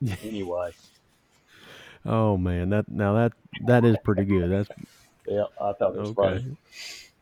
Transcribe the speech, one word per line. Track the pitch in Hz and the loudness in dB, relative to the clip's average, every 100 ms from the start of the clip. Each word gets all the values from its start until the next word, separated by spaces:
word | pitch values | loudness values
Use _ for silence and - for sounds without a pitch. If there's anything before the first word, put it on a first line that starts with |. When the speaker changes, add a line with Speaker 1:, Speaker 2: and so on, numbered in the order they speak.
Speaker 1:
uh, | 120 92 | -6 -6
Speaker 2:
<laughs> | |
Speaker 1:
anyway. | 107 107 90 87 87 - - _ _ _ _ _ _ - - - - - 107 | -8 -8 -6 -6 -8 -12 -20 _ _ _ _ _ _ -20 -20 -20 -20 -12 -4
Speaker 2:
Oh, | 113 107 95 | 0 2 2
man, | 90 87 92 | 0 0 0
that, | 104 - | -2 -2
now | 95 101 | -2 0
that, | 110 117 - - - 120 | 2 0 -2 -18 -4 4
that | 120 | 6
is | 117 104 | 6 4
pretty | - 98 | 2 0
good. | 98 95 87 | 2 2 2
That's | 98 101 - - _ _ _ - | 0 -2 -10 -20 _ _ _ -6
Speaker 1:
Yeah, | 101 104 - | -4 -4 -4
I | 101 | -6
thought | - 98 | 0 -2
it | 95 | -2
was | 104 | -4
Speaker 2:
Okay. | 101 95 98 | 2 2 0
Speaker 1:
funny. | 127 156 _ - - - - _ | -6 -12 _ -18 -18 -18 -20 _